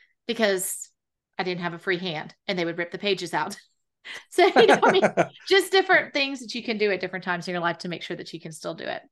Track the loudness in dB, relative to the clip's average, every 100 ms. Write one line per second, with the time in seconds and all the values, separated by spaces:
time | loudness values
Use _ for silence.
0 | _ _ -8 0 2 2 -2 -10 -14 _
1 | _ _ _ -10 -6 -4 -6 -6 -4 -4
2 | -2 -8 -10 -14 -6 -4 -2 -4 -6 -4
3 | -2 -2 -2 -2 -4 -8 _ _ _ _
4 | -18 -18 -6 4 4 8 6 8 6 4
5 | 2 2 -2 -2 2 2 4 2 6 4
6 | 2 -2 -4 -6 -10 -10 -4 0 0 0
7 | -4 -6 -4 -6 -4 -2 -2 -4 -6 -8
8 | -8 -10 -10 -14 -14 -12 -10 -10 -8 -8
9 | -10